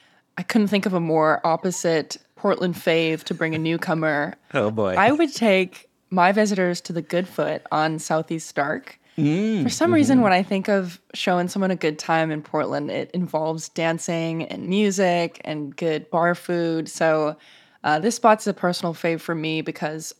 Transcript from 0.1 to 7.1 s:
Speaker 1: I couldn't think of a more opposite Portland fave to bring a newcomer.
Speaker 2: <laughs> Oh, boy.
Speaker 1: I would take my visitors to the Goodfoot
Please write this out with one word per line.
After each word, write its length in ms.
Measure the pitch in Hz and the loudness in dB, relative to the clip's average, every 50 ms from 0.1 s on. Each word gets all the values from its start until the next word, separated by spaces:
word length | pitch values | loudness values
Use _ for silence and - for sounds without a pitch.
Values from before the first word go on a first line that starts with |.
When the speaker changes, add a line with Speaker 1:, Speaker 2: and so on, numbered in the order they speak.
| _ _ _ _ - | _ _ _ _ -12
Speaker 1:
I 60 | - | -10
couldn't 260 | 180 - - 226 208 190 | -4 0 2 2 2 2
think 160 | 208 196 - | 2 0 0
of 80 | 214 | 0
a 80 | 185 175 | 0 0
more 400 | 165 160 160 160 156 156 151 - | 0 2 2 4 4 4 4 2
opposite 760 | - 170 165 170 - 185 175 - - 175 165 156 143 - - - _ _ _ | 2 0 0 0 -2 -4 -4 -2 0 0 0 0 -2 -4 -10 -16 _ _ _
Portland 400 | - - 202 180 - 185 180 170 | -4 0 0 0 0 0 -2 -2
fave 500 | - - 180 165 165 165 160 160 160 - | -2 0 0 2 2 2 0 -2 -4 -6
to 80 | - | -6
bring 220 | 180 156 170 160 160 | -6 -4 -4 -2 -2
a 40 | 160 | -2
newcomer. 760 | 160 160 165 165 - - 160 160 160 156 147 147 147 175 - - | -2 -2 -2 -2 -2 -2 -2 0 0 0 0 -2 -2 -4 -8 -12
Speaker 2:
<laughs> 40 | _ - | _ -4
Oh, 180 | - 139 104 107 | -2 0 0 0
boy. 240 | 110 110 104 95 92 | 0 0 0 0 2
Speaker 1:
I 160 | 180 196 240 | 4 4 4
would 240 | 294 294 339 277 - | 4 2 0 0 0
take 540 | - 233 214 190 190 185 185 - - - _ _ _ _ - | 0 2 4 4 4 2 -2 -6 -16 -20 _ _ _ _ -4
my 200 | 185 185 175 185 | 2 4 4 4
visitors 500 | 202 214 214 202 208 190 185 175 175 175 | 4 4 2 2 2 0 0 0 0 -4
to 100 | - - | -6 -8
the 100 | 170 170 | -6 -6
Goodfoot 600 | 160 - | -6 -2